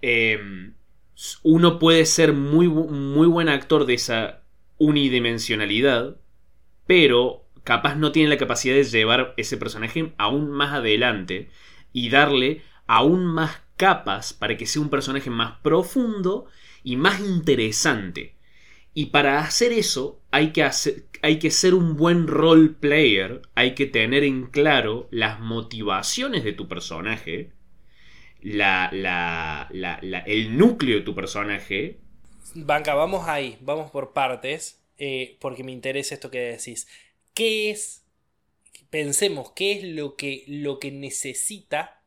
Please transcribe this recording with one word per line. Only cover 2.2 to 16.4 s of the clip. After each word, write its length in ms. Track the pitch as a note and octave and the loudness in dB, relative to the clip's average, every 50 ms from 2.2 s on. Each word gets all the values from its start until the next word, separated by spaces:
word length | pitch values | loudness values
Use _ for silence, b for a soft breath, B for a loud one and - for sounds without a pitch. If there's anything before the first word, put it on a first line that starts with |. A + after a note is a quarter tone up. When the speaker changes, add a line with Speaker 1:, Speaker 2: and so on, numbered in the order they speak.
| E3 D#3 D3 | 4 4 4
Speaker 1:
muy 340 | C#3+ C#3 C#3+ D3 D#3+ F3 | 2 0 2 4 4 4
bu-, 200 | F3 D#3 D#3 E3 | 4 4 2 0
muy 400 | D3+ D3 C#3+ C#3 C3+ C#3 D3 D#3+ | -2 -4 -4 -4 0 4 6 6
buen 220 | E3+ E3 E3+ E3 D#3+ | 6 6 4 2 2
actor 360 | C#3+ C3+ - - D#3+ D3+ C#3+ | 0 0 2 2 2 2 4
de 100 | B2 B2 | 2 0
esa 480 | A#2+ - - A#2 A2+ A2 - - - - - - - - - _ | 0 0 -2 -2 -2 -2 -4 -8 -14 -20 -20 -20 -20 -20 -20 _
unidimensionalidad, 1400 | - D#3 D3+ D3+ D3 C#3+ C3+ B2+ B2+ A#2 A#2 A#2 A2 G#2+ - A2+ G#2+ G#2+ G2+ G#2 A2 B2+ C#3 B2+ A#2 A#2+ C#3 - - - - - - - - - - - - - - - | 0 2 2 4 2 2 2 2 2 0 0 -2 -2 -2 -4 -2 -2 -2 0 0 2 2 2 2 2 -2 -4 -10 -16 -20 -20 -20 -20 -20 -20 -20 -20 -20 -20 -20 -20 -2
pero 600 | - F#3 F3+ D#3+ C3+ B2 A#2+ B2 B2+ - - - - - - - | 2 4 6 6 6 6 4 2 2 -2 -6 -16 -20 -20 -18 -2
capaz 320 | - A#2+ A#2 - C#3 C#3 | 0 0 0 2 -2 0
no 160 | D3 D3+ D3 | 0 -2 0
tiene 180 | D3 D#3+ D#3 D3 | 4 4 4 4
la 80 | D3 | 4
capacidad 380 | C#3 C#3 - A#2+ - - B2+ C3 | 2 0 -2 -2 -2 0 2 4
de 80 | C#3 C#3+ | 4 4
llevar 500 | A#2+ A2 A2+ A2 A2 A#2 B2+ C3 B2+ - | 4 2 2 4 4 2 2 0 -2 -4
ese 200 | - A2 - B2 | -8 -6 -6 -6
personaje 560 | A2+ - A#2+ A2+ A2 A2 A2+ - E3 D#3+ D#3+ - | -6 -6 -8 -8 -8 -8 -6 -4 -4 -6 -6 -4
aún 340 | - - G#2+ B2+ C#3+ D3+ D3 | -2 -2 0 0 0 -2 -4
más 220 | C#3+ C#3+ C#3+ C#3+ C#3+ | -2 -2 -2 -2 -2
adelante 760 | C#3 A#2 A2 G#2+ A2 B2 B2 A2+ G2+ F#2 F2 F2+ F#2+ - b b b b b b b b b | -2 0 2 2 4 2 2 0 -2 -4 -6 -8 -8 -8 b b b b b b b b b
y 180 | - B2 A#2+ A#2+ | -8 -6 -4 2
darle 520 | C3 C#3 D3 C#3+ C#3+ C3 B2+ C3+ D3+ D#3 B B B B B | 4 4 4 6 4 2 2 0 -2 -4 B B B B B
aún 400 | - A#2 A2+ B2 D3+ F3 F#3 F3+ | 2 2 4 6 4 4 4 2
más 340 | F3 D#3+ D#3+ D#3+ D#3 - - - _ _ | 0 0 0 -2 -2 -4 -10 -20 _ _
capas 580 | - F#3 F#3+ F#3 - - - F#2+ G#2 - - - | 0 2 2 2 2 -2 -6 -6 -6 -6 -12 -10
para 220 | - - G#2+ A2+ | -6 -4 -4 -4
que 120 | G#2+ A#2 | -4 -6
sea 140 | - - D3+ | -6 -4 -4
un 80 | D3+ D3 | -2 -2
personaje 400 | D3 C#3 C3+ C#3+ C3 C#3 C#3 C3+ | -2 -2 -2 -2 -6 -6 -6 -6
más 280 | A#2+ A2+ A2+ A2+ - - | -4 -4 -4 -4 -4 -4
profundo 840 | - D3+ D#3 F3 F#3 F#3 - C4+ B3 A#3 G#3+ G3+ F#3 F#3 G3 B3+ | 0 2 2 2 0 0 -2 -2 -2 -2 -4 -2 -2 -2 -2 -4